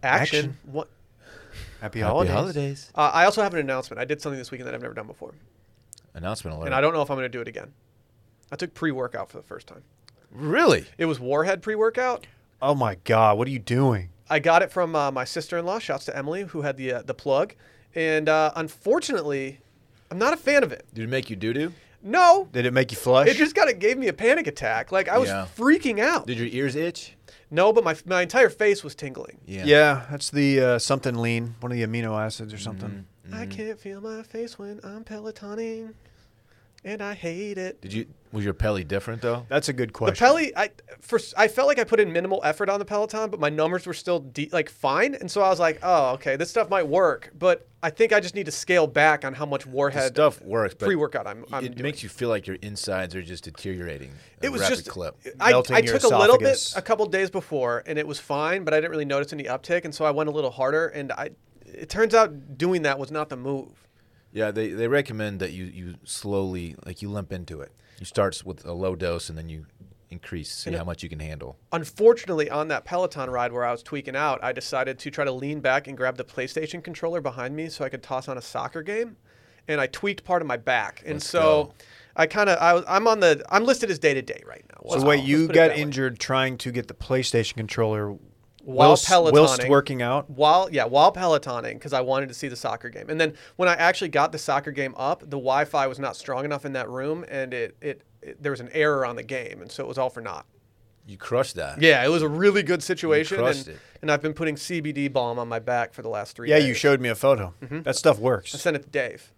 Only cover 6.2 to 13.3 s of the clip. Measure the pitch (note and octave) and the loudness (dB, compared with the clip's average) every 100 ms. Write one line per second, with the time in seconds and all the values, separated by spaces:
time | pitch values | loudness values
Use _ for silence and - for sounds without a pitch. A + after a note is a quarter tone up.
6.2 | F2 A2 - D#2 D#2+ C3 D3 E3 C#3+ C3+ | -8 -6 -8 -8 -2 2 2 2 -2 -2
7.2 | B2+ A#2+ A#2 A2+ - _ _ _ _ _ | -4 -6 -10 -12 -14 _ _ _ _ _
8.2 | _ _ _ C#3 F3+ - D#3+ C3 A#2+ A#2 | _ _ _ -10 -10 -4 -4 -4 -6 -8
9.2 | - - - F#2 - F2 _ _ _ _ | -10 -14 -16 -18 -18 -20 _ _ _ _
10.2 | _ A2+ D3+ A3+ E4 B2 - - E3 C#3 | _ -10 -2 4 6 4 0 -6 -4 -4
11.2 | B2 C#3+ E3+ F#3+ G#3 G#3+ A3 A3+ B3+ A#3+ | -2 0 0 -2 -4 0 0 0 -2 -4
12.2 | - _ _ _ C3+ C#3+ A#2 F#2 - A2 | -10 _ _ _ 0 2 0 -2 2 4
13.2 | A2 | 6